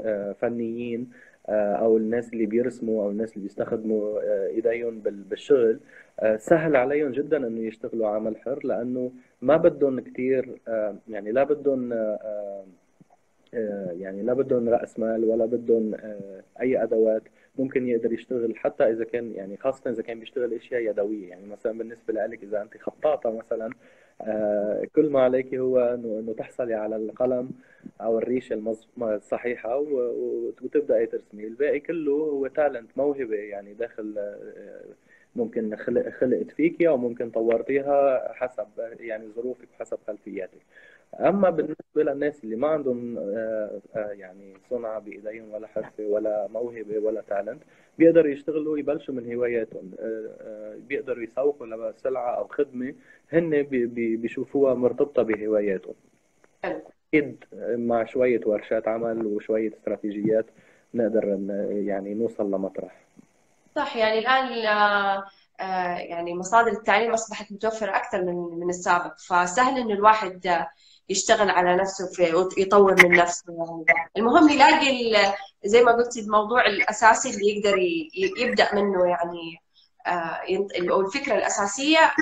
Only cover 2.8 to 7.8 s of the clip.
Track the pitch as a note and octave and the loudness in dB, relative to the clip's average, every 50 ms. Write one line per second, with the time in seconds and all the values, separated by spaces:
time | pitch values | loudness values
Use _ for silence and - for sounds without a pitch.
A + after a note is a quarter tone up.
2.8 | A#2 A2+ A2 A2 G2+ G2+ G2+ G#2+ A2+ A2 - G#2 G2 G2 - - A#2 - A#2+ A2 | -4 -2 -2 0 0 -2 -2 -4 -6 -6 -6 -10 -12 -10 -6 -6 -4 -4 -4 -4
3.8 | A2 A2 A2 G#2+ G#2 G#2+ G#2+ - - G#2 G#2 G2 G2 F2+ - A2+ A2+ A2+ A2+ A#2+ | -2 0 0 0 0 -2 -4 -4 -2 0 0 0 -2 -2 -2 0 0 0 0 0
4.8 | A#2+ A#2 A2+ A2 G#2 G#2+ G2+ G2+ G2 F#2+ G#2 - - - D3 C3 A#2 A2 A#2 C#3+ | -4 -6 -6 -4 -6 -6 -6 -6 -10 -10 -10 -8 2 4 4 6 6 4 2 0
5.8 | - - - - - _ - - G#2 A2 A2 A2 - - E3+ D#3+ D#3+ E3 D3 C3 | -2 -20 -20 -20 -20 _ -8 0 2 2 2 2 4 4 4 4 6 4 4 4
6.8 | B2 C3+ C#3+ D3+ D3+ C#3 A#2 C3+ D3 D3+ D#3 C#3+ B2+ A#2 A2+ A2+ A2+ A2 G#2+ - | 4 4 2 0 0 0 -2 -2 -2 0 0 0 0 -2 -4 -4 -4 -6 -6 -8